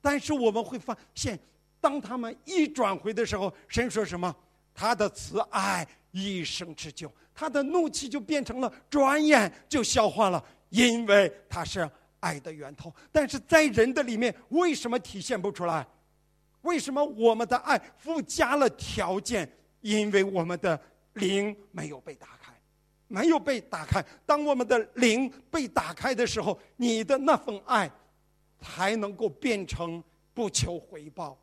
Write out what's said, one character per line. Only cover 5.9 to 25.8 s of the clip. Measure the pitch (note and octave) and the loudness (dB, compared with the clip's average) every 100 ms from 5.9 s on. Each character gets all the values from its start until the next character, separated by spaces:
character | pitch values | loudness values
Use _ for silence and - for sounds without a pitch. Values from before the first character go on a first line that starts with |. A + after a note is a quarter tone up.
| - _ | -14 _
一 | F#3 G3 F#3 | -8 -6 -6
生 | D3+ - E3+ | -6 -8 -12
之 | D#3 D#3+ | -14 -14
久。” | - D3+ _ _ - | -14 -16 _ _ -8
他 | D#4 | -4
的 | C4+ | -2
怒 | C#4 F4 D#4+ | 0 0 0
气 | - C#4 | -4 -6
就 | C#4+ | -8
变 | G3+ D4 | -4 -4
成 | A#3+ B3 | -4 -4
了 | B3 - _ | -4 -6 _
转 | D4 C4+ D4 D4+ | 2 4 4 4
眼 | C#4 G3 - _ | 4 2 -6 _
就 | D4 | -4
消 | A3 C4 G#3+ | 0 0 0
化 | F3+ G3+ | 2 0
了， | F3 - _ _ | 0 -8 _ _
因 | G3 B3 A#3 A3 | 2 4 2 6
为 | G3+ F#3 - _ | 6 6 0 _
他 | - | -8
是 | D#3 G3 D#3 _ _ _ | -6 -4 -6 _ _ _
爱 | F3 D3+ | -6 -6
的 | D3 | -10
源 | D#3 C#3 D3 | -14 -16 -16
头。 | E3+ - - | -18 -20 -2
但 | D4+ C4+ | 0 0
是 | C4+ | -4
在 | - D#4+ D#4 | 4 6 6
人 | G#3+ A#3 | 4 2
的 | B3+ | 2
里 | B3 A3 | -2 0
面， | A#3+ - - | 0 -2 -2
为 | D4 F4 C#4+ | 2 2 0
什 | A#3+ | -2
么 | A#3+ | -4
体 | A#3+ G3+ | -6 -12
现 | - A#3 | -6 -4
不 | F#3+ | -4
出 | - F3 | -4 -2
来？ | E3 C3 _ _ _ _ _ _ _ | -2 -6 _ _ _ _ _ _ _
为 | D#4 E4 | -2 -2
什 | C#4 | -2
么 | C#4 | 0
我 | D4 A3 A3+ | 0 4 4
们 | A3 A#3 | 4 0
的 | B3 | -2
爱 | C4 C4 - _ | 2 0 0 _
附 | C#4+ D#4+ | -6 -6
加 | A3 - C4 D4 | -4 0 2 4
了 | B3+ | 2
条 | - - G#3+ F3 F#3+ | 0 -10 -6 -4 -4
件？ | - A3+ D3 _ _ _ | -2 -4 -4 _ _ _
因 | G#3+ G#3+ G#3 | -2 0 4
为 | G3 | 4
我 | G3 F#3+ | 4 0
们 | E3 F3 | -2 -2
的 | F#3+ D3+ - _ _ | -2 -2 -6 _ _
灵 | A3 F#3+ G3 G#3 G#3 - | -4 0 0 -2 -6 -14
没 | F3 D3+ | -12 -12
有 | C#3 | -12
被 | - C#3 | -16 -18
打 | - - | -20 -20
开， | - - _ _ _ _ _ | -20 -20 _ _ _ _ _
没 | F#3+ D#4+ | 0 4
有 | D#4+ | 4
被 | D4 B3+ | 2 -4
打 | - F3 D3+ | -4 -10 -2
开。 | G3 - - - | -2 -2 -12 2
当 | D4 | 2
我 | D4 | 4
们 | C4 A#3+ | 0 4
的 | B3 - - | 2 2 2
灵 | A#3+ A3 C4 - _ | 4 4 0 -6 _
被 | E4 B3 | -6 -2
打 | - | -2